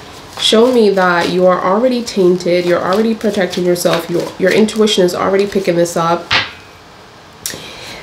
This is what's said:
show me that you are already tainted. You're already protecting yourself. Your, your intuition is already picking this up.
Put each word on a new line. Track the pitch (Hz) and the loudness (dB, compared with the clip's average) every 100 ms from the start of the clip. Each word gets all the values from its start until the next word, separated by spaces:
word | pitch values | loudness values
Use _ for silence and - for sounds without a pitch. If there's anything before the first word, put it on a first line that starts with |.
| - - - - | -20 -20 -18 -4
show | - 220 247 | 0 2 4
me | 247 208 | 4 2
that | 190 180 175 180 | 4 2 0 0
you | 180 185 | 2 2
are | 180 | 2
already | 185 208 254 240 | 0 0 0 0
tainted. | 233 208 180 180 175 175 175 | -4 2 2 2 0 0 0
You're | 170 | 0
already | 175 202 226 220 | 0 0 0 0
protecting | 214 202 180 - 180 | -2 -2 -2 -2 0
yourself. | 175 175 170 - | 0 0 -2 -2
Your, | 170 - - | -4 -4 -2
your | 185 | 2
intuition | - 214 220 214 196 180 | 4 2 2 2 4 2
is | - | 2
already | 190 196 202 | 0 0 0
picking | 202 185 170 | -2 0 0
this | 170 175 | 0 0
up. | 165 175 - - - - - - - - - - - - - - - - - - | -2 -2 -2 -4 -6 -14 -20 -20 -20 -20 -20 -20 -20 -12 -12 -10 -14 -16 -16 -12